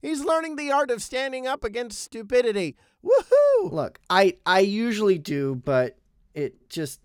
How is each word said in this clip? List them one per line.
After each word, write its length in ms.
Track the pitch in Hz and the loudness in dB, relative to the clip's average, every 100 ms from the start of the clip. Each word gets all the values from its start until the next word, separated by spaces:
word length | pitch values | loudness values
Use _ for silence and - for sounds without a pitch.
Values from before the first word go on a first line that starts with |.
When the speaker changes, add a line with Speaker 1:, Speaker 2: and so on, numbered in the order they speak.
Speaker 1:
He's 220 | 277 311 | -6 -6
learning 320 | 285 320 320 302 | -2 -2 -2 -8
the 160 | 294 | -2
art 180 | 277 277 | 0 0
of 100 | 233 | -4
standing 460 | - 254 269 262 254 | -6 -6 -6 -6 -6
up 160 | 277 | -6
against 400 | 233 214 240 202 | -6 -8 -10 -12
stupidity. 720 | - 220 208 247 240 202 170 123 _ _ | -14 -14 0 0 2 -2 -4 -8 _ _
Woohoo! 680 | - 508 - 539 571 523 359 | 2 2 4 4 6 4 2
Speaker 2:
Look, 280 | 160 127 - _ | -4 -6 -8 _
I, 260 | 185 196 175 | 4 4 2
I 160 | - 185 | 2 4
usually 560 | 202 208 233 214 214 180 | 4 2 -2 0 2 2
do, 380 | 147 143 139 | 0 -4 -4
but 420 | 131 135 131 127 - _ _ _ | -4 0 0 0 -4 _ _ _
it 340 | - 143 _ _ | -8 -8 _ _
just 320 | - 147 - | -8 -8 -10